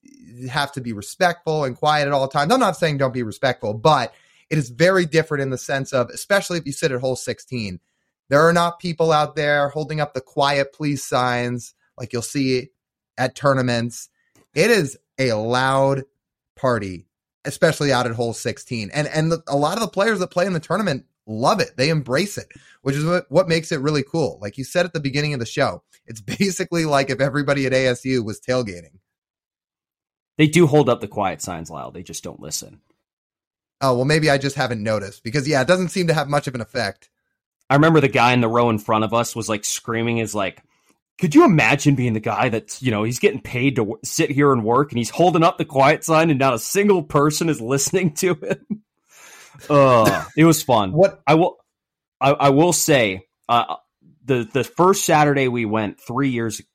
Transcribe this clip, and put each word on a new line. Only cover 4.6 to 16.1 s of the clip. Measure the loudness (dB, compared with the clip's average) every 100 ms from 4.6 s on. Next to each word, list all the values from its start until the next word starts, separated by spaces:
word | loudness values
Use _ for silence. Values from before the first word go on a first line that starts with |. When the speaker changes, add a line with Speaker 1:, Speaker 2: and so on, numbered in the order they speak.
| -4
Speaker 1:
very | 0 2 4 2
different | 0 0 -4
in | -4
the | -6
sense | -4 -6 -2
of, | -2 -2
especially | -6 -2 -2 0 -6
if | -6
you |
sit | -4 -4
at | -2
hole | -4 -4
sixteen, | -6 -10 -8 -8 -8 -10 _ _ _ _ _
there | 4
are | 4
not | 4 0 -2
people | -8 -2 2
out | 2 0 -2
there | 0 0 0
holding | -4 -6 -4
up | -4 -6
the |
"Quiet | -10 -2 0 0 -2
please" | _ -4 -4
signs | -2 -2 0 -2 -4 -6 -12 _ _ -18
like | -8
you'll | -8
see | -6 -4 -2 -2 -6 _ _ _ _ -6
at | -6 -2
tournaments. | 0 0 0 -2 -4 -10 -20 _ _ _ _ 0
It | 2
is | 2 0 -6 _ -4
a | -2
loud | -2 -2 0 2 2 2 0 -6